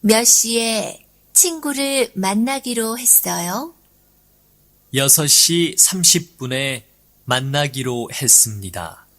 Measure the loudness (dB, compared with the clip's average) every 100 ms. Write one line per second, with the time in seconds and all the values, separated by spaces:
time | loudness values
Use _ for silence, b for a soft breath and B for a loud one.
0 | 4 4 4 2 2 -2 0 -2 -4 -10
1 | _ _ _ 0 0 -2 -6 -2 -2 0
2 | -2 -2 -2 0 -2 -2 -4 -4 -4 -4
3 | 2 2 2 -6 -4 -6 -8 _ _ _
4 | _ _ _ _ _ _ _ _ _ -2
5 | 2 2 4 4 4 2 0 2 0 4
6 | 2 2 0 _ -6 -4 -4 -6 -10 _
7 | _ _ -2 -2 0 -2 -2 -4 -4 -4
8 | -6 -6 2 4 4 -2 -10 -10 -12 -14
9 | _